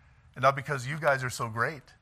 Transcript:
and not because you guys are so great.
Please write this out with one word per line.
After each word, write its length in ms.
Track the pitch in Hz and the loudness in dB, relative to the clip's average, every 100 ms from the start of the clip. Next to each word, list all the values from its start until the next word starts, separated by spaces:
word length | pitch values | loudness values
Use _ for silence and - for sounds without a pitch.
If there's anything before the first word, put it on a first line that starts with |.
| _ _ _ - | _ _ _ 2
and 80 | |
not 120 | 131 139 | 2 2
because 320 | 143 139 127 | -2 -4 -6
you 100 | 156 | 0
guys 260 | 156 131 | 2 2
are 60 | 127 | 0
so 200 | - 117 | -4 -4
great. 340 | 113 127 147 - - | -2 -2 -4 -14 -20